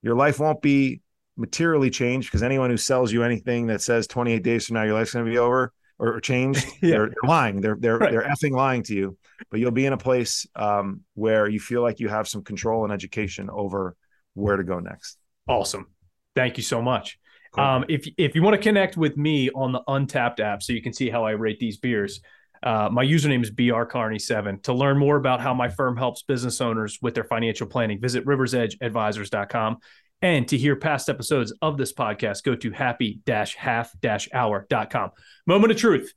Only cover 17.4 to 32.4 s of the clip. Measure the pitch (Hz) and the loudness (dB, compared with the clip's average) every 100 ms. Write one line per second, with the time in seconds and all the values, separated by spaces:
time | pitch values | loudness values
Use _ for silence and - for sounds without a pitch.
17.4 | - - 139 131 131 151 - - 151 160 | -10 0 2 2 0 -4 -4 0 0 4
18.4 | 190 202 202 208 190 175 156 147 151 151 | 4 6 4 4 2 2 0 2 2 2
19.4 | 127 131 131 127 - 135 135 135 120 117 | 2 0 -2 -2 0 0 0 0 0 0
20.4 | 107 101 - 117 117 113 127 117 110 107 | -2 -2 -4 -4 -4 -4 -2 0 -2 0
21.4 | 110 107 120 101 127 110 98 - _ _ | -2 -2 -6 -4 -2 -2 -2 -8 _ _
22.4 | _ _ 127 110 104 120 135 160 147 127 | _ _ -2 0 0 2 4 4 4 2
23.4 | 113 101 120 117 117 127 110 107 - 110 | 0 0 2 2 -2 -2 -4 -4 -4 -2
24.4 | 101 101 - 127 139 139 143 147 131 127 | -2 -6 -2 0 2 4 4 4 2 0
25.4 | 131 127 123 - 131 120 123 120 - 131 | 0 0 -2 0 -2 0 -4 -6 -4 -4
26.4 | 123 117 120 113 107 - 127 117 107 113 | -2 -2 -2 -2 -4 -4 -4 -4 -2 -2
27.4 | 113 110 110 - 113 98 123 120 - 139 | 0 -2 -4 -2 -2 -2 -2 -2 0 0
28.4 | 127 123 113 - 120 113 107 107 98 107 | 0 0 -2 -4 -6 -2 -2 -4 -6 -6
29.4 | 101 120 110 113 - - _ _ 185 151 | -4 -2 -2 -4 -12 -20 _ _ 2 2
30.4 | 120 139 139 139 160 147 - 131 117 143 | 2 0 2 0 0 -2 -2 -6 0 0
31.4 | 113 - 156 147 127 - 117 104 110 101 | -2 -4 -4 -2 -6 -4 -4 -2 -4 -2